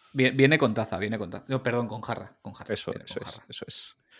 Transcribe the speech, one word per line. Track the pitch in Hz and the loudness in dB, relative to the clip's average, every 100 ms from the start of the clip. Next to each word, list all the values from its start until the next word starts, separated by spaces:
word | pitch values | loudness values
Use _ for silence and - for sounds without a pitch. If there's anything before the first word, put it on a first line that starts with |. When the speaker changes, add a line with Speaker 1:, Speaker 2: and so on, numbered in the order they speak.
| _ | _
Speaker 1:
Vie-, | 135 131 135 | 2 4 6
viene | 135 156 | 6 8
con | 127 | 4
taza, | 110 107 92 | 2 -2 -2
viene | 107 110 | -2 -4
con | 90 | -6
taza. | 92 - | -10 -4
No, | 131 | -2
perdón, | 127 120 113 | 0 0 -2
con | 110 | -6
jarra, | 117 104 104 _ | -6 -8 -10 _
con | 101 | -16
jarra. | 98 - | -12 -6
Speaker 2:
Eso, | 101 - | -6 -4
Speaker 1:
Viene | - - | -8 -8
Speaker 2:
eso | - | -10
Speaker 1:
con | - | -10
Speaker 2:
es, | - | -14
Speaker 1:
jarra. | - | -14
Speaker 2:
eso | - - | -12 -10
es. | - - - _ | -8 -8 -12 _